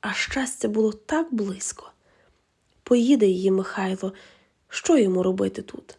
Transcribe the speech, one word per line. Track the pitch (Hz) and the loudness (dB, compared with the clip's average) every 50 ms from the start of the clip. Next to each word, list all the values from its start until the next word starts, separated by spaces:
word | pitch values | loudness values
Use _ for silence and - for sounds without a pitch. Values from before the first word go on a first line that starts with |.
А | - 214 190 | -6 -6 -6
щастя | - - - - 269 262 254 - - - 220 | -4 -6 -4 -4 -6 -6 -6 -6 -4 -4 -2
було | 208 214 220 220 214 | 0 2 0 0 0
так | - _ - - 311 330 330 262 | -4 _ -4 -2 -2 -2 -2 -2
близько. | 220 208 196 190 190 - - - - - - _ _ _ _ _ _ _ _ _ _ _ _ _ _ _ _ _ _ _ | -4 -4 -4 -6 -8 -8 -10 -10 -12 -16 -20 _ _ _ _ _ _ _ _ _ _ _ _ _ _ _ _ _ _ _
Поїде | - 247 247 233 240 285 262 214 | 2 2 2 4 4 4 6 6
її | 196 185 180 185 196 | 4 2 2 2 2
Михайло. | 190 190 190 - - - 190 190 190 190 - 190 190 - - - - _ _ _ _ _ _ _ | 2 2 0 -4 -4 -4 -4 -4 -4 -4 -6 -8 -8 -10 -20 -20 -20 _ _ _ _ _ _ _
Що | - - - - 339 294 | -12 -10 0 4 4 6
йому | 220 190 180 180 180 | 6 4 2 2 2
робити | 185 185 190 202 190 190 - 202 | 0 0 0 -2 -4 -4 -6 -12
тут? | - - - - _ - | -12 -16 -18 -18 _ -20